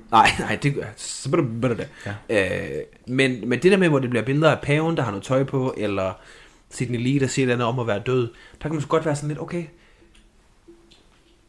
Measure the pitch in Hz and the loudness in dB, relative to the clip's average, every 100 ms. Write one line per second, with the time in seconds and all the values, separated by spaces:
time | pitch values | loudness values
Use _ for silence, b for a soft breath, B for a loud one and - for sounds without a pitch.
0 | - 113 - - - 107 143 143 - - | 2 6 6 4 -2 -2 -2 -2 -6 -10
1 | - - 131 170 123 117 123 113 - B | -12 -10 -2 0 0 0 -2 -2 -6 B
2 | 101 101 - 107 92 92 82 73 - - | -10 -10 -2 0 2 -2 -4 -8 -10 -12
3 | - 131 135 123 110 123 180 196 175 139 | -4 0 2 0 -2 2 4 6 4 4
4 | 123 120 117 143 156 120 143 147 160 160 | 2 0 0 2 4 2 2 0 0 0
5 | 120 98 - 131 135 139 127 - 104 98 | -2 -4 0 0 0 -2 -2 -2 -4 -2
6 | 95 - b b b b b - 120 120 | -4 -6 b b b b b -6 -4 -2
7 | 123 139 131 - 127 120 117 127 117 104 | 0 2 2 2 2 2 0 0 -2 -2
8 | 123 127 117 - b b 151 160 143 160 | 0 0 0 -6 b b -6 -6 -2 0
9 | 156 143 147 151 165 175 170 - b b | 0 -4 -4 -8 -8 -8 -10 -14 b b
10 | b b _ _ _ _ - 339 _ - | b b _ _ _ _ -20 -20 _ -20
11 | _ _ _ _ | _ _ _ _